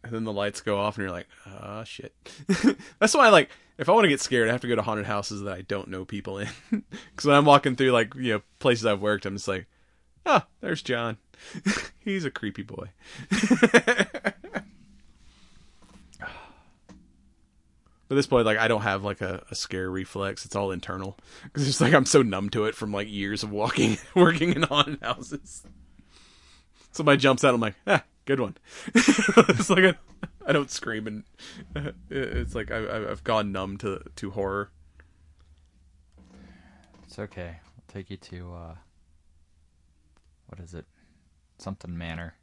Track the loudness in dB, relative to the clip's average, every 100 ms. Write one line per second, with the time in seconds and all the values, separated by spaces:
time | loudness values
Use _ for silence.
0 | -8 -6 -4 -2 -2 -4 -2 0 0 -4
1 | -8 -8 -12 -20 -20 -16 -14 -14 -14 -16
2 | -16 _ -20 -16 -2 2 2 0 -12 _
3 | 2 6 8 8 6 -8 _ -4 2 4
4 | 4 2 0 2 2 0 0 -2 0 -4
5 | -4 -6 -6 -8 -8 -10 -6 -8 -6 -12
6 | -10 -10 -10 -8 -10 -12 -6 -6 -6 -18
7 | -16 -4 4 6 8 6 6 0 2 4
8 | 2 -4 -2 -2 -4 _ 0 2 2 0
9 | 0 -2 -4 -8 -6 -6 -8 _ _ _
10 | _ _ 2 2 2 _ -8 -6 -4 -4
11 | -4 -8 _ -20 -16 -6 -4 -4 -6 -12
12 | -6 -4 -4 -6 -8 -8 -12 -12 -14 _
13 | -20 -18 -4 -2 2 4 6 4 4 0
14 | -2 -2 -8 -8 -12 -12 -12 -20 -20 -20
15 | -20 _ -20 _ -20 -20 -20 _ _ -20
16 | -20 -16 -16 -16 -20 -20 _ _ _ -20
17 | -20 _ _ _ _ _ _ _ _ _
18 | _ 0 4 4 4 2 2 2 0 -2
19 | -4 -6 -6 -8 -10 -10 -8 -6 -4 -6
20 | -8 -8 -8 -8 -8 -4 -4 -6 -8 -10
21 | -10 -14 -20 -20 -12 -4 -2 2 4 4
22 | 6 4 4 0 -2 -2 -2 -4 -6 -6
23 | -6 -6 -6 -6 -6 -2 -2 2 2 0
24 | -2 6 6 6 0 0 0 0 0 -2
25 | -8 -8 -10 -14 -16 -20 -20 -20 -20 -20
26 | _ -20 -20 _ _ -20 _ _ _ -2
27 | 4 6 6 4 4 4 -2 -6 0 0
28 | 0 _ -4 -2 -2 -8 -20 -16 0 4
29 | 4 4 6 6 6 2 2 6 4 2
30 | -12 -18 -18 -10 0 0 0 -8 -6 -6
31 | -8 -12 -14 _ -20 -18 -12 -10 -10 -12
32 | -10 -8 -4 -6 -6 -6 -6 -6 -6 -6
33 | -6 -6 -2 -2 -2 -6 -8 -6 -8 -8
34 | -12 -12 -10 -6 -4 -4 -8 _ -20 _
35 | -20 _ _ _ _ _ _ _ _ _
36 | _ _ -20 -20 -20 -20 -20 _ _ -20
37 | -20 -14 -12 -12 -14 -14 _ -20 _ -16
38 | -14 -16 -14 -14 -14 -14 -16 -18 _ _
39 | _ _ _ _ _ _ _ _ _ _
40 | _ _ _ _ _ -20 -16 -16 -18 _
41 | _ _ _ _ _ _ -14 -14 -12 -10
42 | -10 -10 -12 _